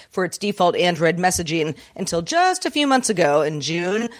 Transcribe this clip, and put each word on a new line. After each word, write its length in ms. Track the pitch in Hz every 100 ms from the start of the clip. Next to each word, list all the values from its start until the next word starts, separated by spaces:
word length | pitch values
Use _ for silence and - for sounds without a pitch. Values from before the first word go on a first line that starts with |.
| -
for 160 | - 180
its 100 | -
default 400 | 202 - 175 -
Android 400 | 175 165 165 170
messaging 580 | 180 180 165 165 156 151 - -
until 240 | 185 170
just 460 | 170 330 370 359 320
a 40 |
few 160 | 294 285
months 220 | 262 247
ago 320 | 185 156 147
in 220 | 151 151
June 480 | 135 170 175 208 233 -